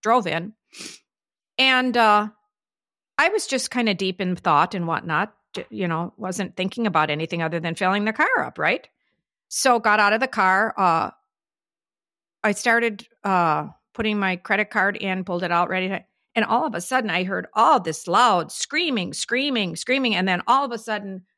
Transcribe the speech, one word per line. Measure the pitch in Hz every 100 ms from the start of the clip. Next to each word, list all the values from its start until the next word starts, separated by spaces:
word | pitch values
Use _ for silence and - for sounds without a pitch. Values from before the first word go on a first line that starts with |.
drove | 214 247 180
in, | 160 185 - _ - - - _ _ _ _ _ -
and, | 262 254 254 240
uh, | 220 208 214 _ _ _ _ _ _ _ _ -
I | 320
was | 415 -
just | 262 -
kinda | 247 226
deep | 185 190 180
in | 185 175
thought | 175 147 170
and | 190 170
whatnot, | 165 170 156 214 _ _
j-, | - -
you | 214 180
know, | 165 175 _
wasn't | 190 180 180 -
thinking | 190 - 226
about | 160 151
anything | 147 160 170
other | 160 165
than | 165 165
filling | 185 202 208
the |
car | 220 339 523
up, | - -
right? | 156 208 - _ _ _ _ _ _
So | - 262 240
got | 226 214
out | 202
of | 220
the | 254
car, | 220 190 190 220 -
uh, | 185 165 - _ _ _ _ _ _ _ _ _ _ _ _ _
I | 214
started, | 202 247 233 233 202 - _
uh, | 202 185 170 151 151 - _
putting | - 220 208
my | 190 180
credit | - 294 302
card | 220 196 202
in, | 196 185
pulled | 185 175
it | 175
out, | 170 180
ready | 185 185
to, | 196 - _ _
and | - 220
all | 233 302
of |
a | 175
sudden | - 262 220
I | 170
heard | 185 180 -
all | - 233 277
this | 175 156 -
loud | 190 247 185 156
screaming, | - - 302 349 240 180
screaming, | - - 247 285 247 190 165
screaming. | - 269 254 185
And | 190
then | 180 -
all | 262 277
of |
a | 233
sudden | 226 214 196 190 185